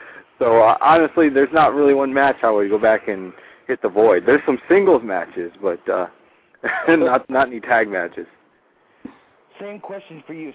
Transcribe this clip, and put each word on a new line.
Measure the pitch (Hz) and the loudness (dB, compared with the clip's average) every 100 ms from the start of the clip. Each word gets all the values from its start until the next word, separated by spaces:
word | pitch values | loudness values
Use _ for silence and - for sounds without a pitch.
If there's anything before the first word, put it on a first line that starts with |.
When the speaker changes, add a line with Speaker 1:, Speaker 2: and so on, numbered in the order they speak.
| - - - - | -20 -20 -16 -4
Speaker 1:
So, | 120 113 | 2 4
uh, | 110 - | 4 4
honestly, | 143 165 156 175 156 | 2 2 2 0 0
there's | 135 135 | 2 0
not | 160 139 | 2 2
really | 139 143 | 2 2
one | 139 135 | 2 0
match | 135 139 - | 0 0 0
I | 117 | 0
would | 104 101 | 0 0
go | 107 | 0
back | 110 110 - | 2 0 -2
and | 98 92 - - - - | -10 -12 -18 -20 -16 -10
hit | 127 | -6
the | 104 | -4
void. | 98 110 90 117 | 2 4 4 2
There's | 143 | 0
some | - 127 - | 0 -4 0
singles | 190 190 139 | 2 4 2
matches, | 113 92 85 92 87 95 | 0 -8 -8 -10 -12 -8
but, | 98 87 - | -6 -6 -6
uh, | 92 90 _ _ _ _ _ | -6 -6 _ _ _ _ _
<laughs> | 135 - - | -10 -4 0
not, | 165 131 131 - | 0 2 -2 -2
not | 131 127 | -4 -2
any | 117 | -6
tag | 123 117 107 | -2 -2 -2
matches. | 92 85 - 85 _ _ _ _ _ _ _ - _ _ _ _ - | -6 -8 -10 -18 _ _ _ _ _ _ _ -20 _ _ _ _ -20
Speaker 2:
Same | 202 208 | -18 -18
question | - 196 - 156 147 | -16 -18 -18 -20 -18
for | |
you, | 160 151 | -16 -16